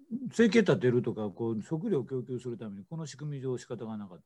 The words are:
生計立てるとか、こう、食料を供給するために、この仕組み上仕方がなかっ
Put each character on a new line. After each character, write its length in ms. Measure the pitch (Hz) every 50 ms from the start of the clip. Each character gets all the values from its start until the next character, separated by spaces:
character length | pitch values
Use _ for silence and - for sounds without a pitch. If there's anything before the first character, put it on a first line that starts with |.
| - _ 226 277 262 -
生 180 | - - 233 220
計 100 | - 233
立 180 | 196 175 143 95
て 140 | 123 127
る 100 | 117 123
と 120 | - 120 101
か、 160 | 107 107 104
こ 220 | - - 117 113
う、 100 | 113 107
食 280 | 98 - 160 160 190 233
料 100 | 185 135
を 40 | 107
供 200 | - 131 127 110
給 160 | 135 127 117
す 100 | - 123
る 80 | 117 101
た 100 | 117 107
め 120 | 98 98
に、 60 | 92
こ 120 | - 165 160
の 80 | 160
仕 100 | 139 -
組 220 | - 151 151 143 135
み 40 |
上 160 | 127 131 123 120
仕 100 | - -
方 180 | 123 101 120
が 100 | 110 110
な 120 | 107 104 92
か 80 | 90
っ 60 | 80 -